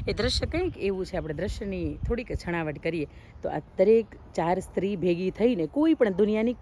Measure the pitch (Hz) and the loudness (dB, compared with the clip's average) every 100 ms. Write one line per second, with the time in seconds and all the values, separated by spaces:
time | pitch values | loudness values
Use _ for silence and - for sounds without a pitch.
0 | - 247 339 - 240 320 359 - 196 190 | -4 -2 -2 -2 -2 -2 -2 -2 -4 -4
1 | 185 180 156 147 202 - 202 185 160 147 | -4 -6 -4 -4 -4 -4 -6 -4 -6 -4
2 | - 233 233 156 175 170 156 147 165 165 | -4 -4 -4 -8 -4 -4 -4 -4 -4 -4
3 | 139 - - - - 151 - - 190 226 | -6 -10 -20 -10 -6 -6 -6 2 6 6
4 | 214 - - - 165 185 - 190 190 202 | 4 -10 -8 -2 0 0 -2 -2 0 0
5 | 180 175 185 156 233 226 151 285 320 311 | 0 2 0 2 2 2 0 2 2 4
6 | 220 185 208 214 226 233 | 4 4 2 4 0 -2